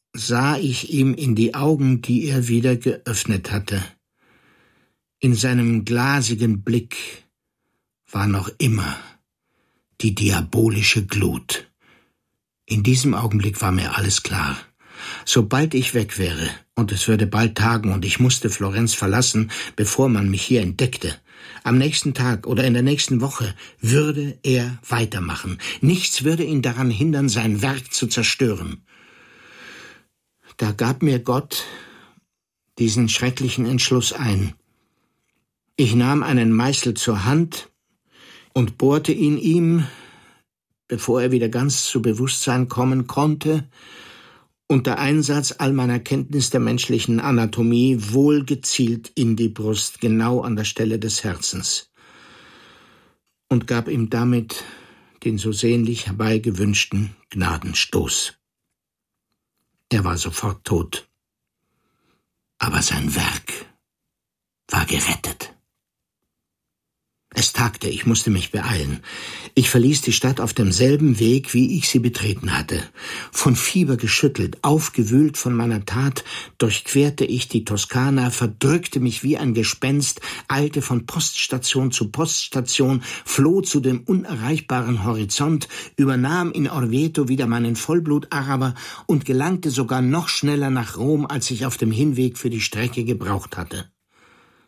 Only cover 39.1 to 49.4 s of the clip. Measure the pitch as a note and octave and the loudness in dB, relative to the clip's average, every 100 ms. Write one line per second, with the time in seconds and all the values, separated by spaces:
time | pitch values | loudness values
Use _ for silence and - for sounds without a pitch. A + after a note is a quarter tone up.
39.1 | - D3 D3 D#3+ E3+ E3 E3+ C3 - - | 0 2 2 2 4 4 2 0 -6 -20
40.1 | - - _ _ _ _ _ - A2+ - | -20 -20 _ _ _ _ _ -10 -6 0
41.1 | B2 B2+ B2 A#2 A#2+ C#3 C3+ - B2 A2+ | 2 4 2 2 0 0 0 -2 0 0
42.1 | G#2+ C3 - - B2 B2 A#2 C3 C3 B2 | 0 -2 -2 0 0 0 0 0 0 -2
43.1 | C#3 D3+ D3 D#3 D#3 - - - - - | 0 0 0 0 -2 -4 -16 -20 -20 -20
44.1 | - - - _ _ - C3+ B2+ - C#3 | -20 -20 -20 _ _ 0 2 2 -2 2
45.1 | D3+ D3 D3 C#3 - C3+ C3+ B2 A#2+ - | 2 2 0 -2 -2 0 2 2 0 -2
46.1 | C#3 C3 C#3+ B2 B2+ A2+ B2 - A#2 - | -4 -2 -2 0 0 0 0 0 -2 0
47.1 | A2+ C#3+ A#2+ A2 A#2+ A#2 A#2+ C3 B2 G2+ | 0 2 2 2 0 2 4 4 2 2
48.1 | B2+ C#3+ D3 C3+ C3+ - - A#2 A#2 - | 4 4 4 0 -4 -2 0 0 -2 -6
49.1 | - A#2 A2 | -2 0 2